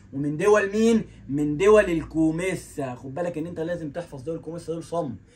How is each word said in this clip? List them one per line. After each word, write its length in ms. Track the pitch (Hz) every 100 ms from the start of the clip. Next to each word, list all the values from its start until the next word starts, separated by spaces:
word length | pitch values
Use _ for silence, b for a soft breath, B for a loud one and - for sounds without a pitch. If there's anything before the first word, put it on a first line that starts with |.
| b
ومن 240 | 139 147 151
دول 340 | 202 208 196
مين؟ 340 | 208 226 226 - B -
من 280 | 143 147 147
دول 280 | 202 214 190
الكوميسا. 1040 | 165 123 156 160 160 185 175 - - 131 123
خد 180 | 135
بالك 240 | 143 180 156
إن 100 | 170
أنت 120 | 165
لازم 320 | 160 170 156
تحفظ 300 | 170 165 139
دول 140 | 135 165
الكوميسا 380 | - 165 160
دول 100 | 165
صم. 320 | 160 165 143 98 b